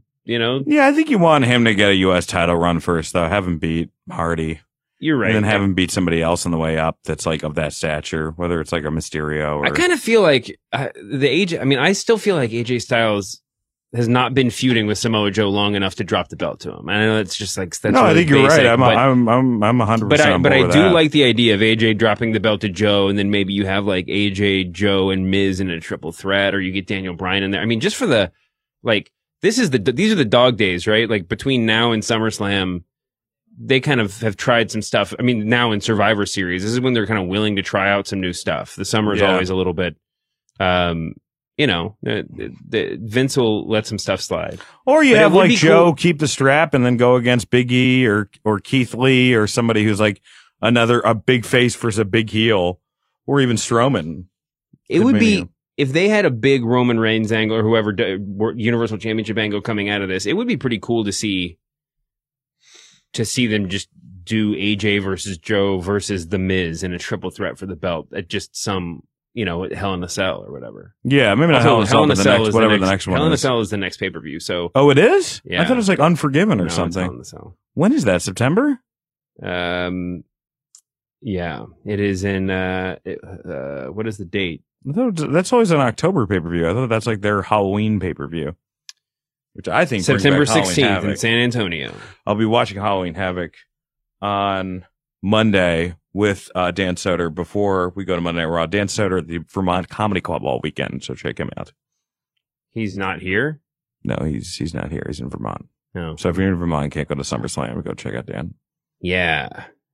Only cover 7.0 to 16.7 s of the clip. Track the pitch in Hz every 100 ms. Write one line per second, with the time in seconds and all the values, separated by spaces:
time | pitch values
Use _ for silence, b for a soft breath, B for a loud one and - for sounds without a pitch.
7 | - 78 - 80 78 73 76 - 80 78
8 | - 80 78 80 87 85 76 85 76 78
9 | - 80 76 76 76 73 71 76 359 339
10 | 226 226 180 135 - - _ 123 135 -
11 | 104 135 139 170 196 165 131 135 151 202
12 | - 220 208 175 120 117 117 123 - 120
13 | 113 104 98 - _ _ _ _ _ 117
14 | 117 123 123 131 123 - 131 117 104 107
15 | 117 113 104 101 104 101 104 101 98 -
16 | 95 101 87 80 80 - -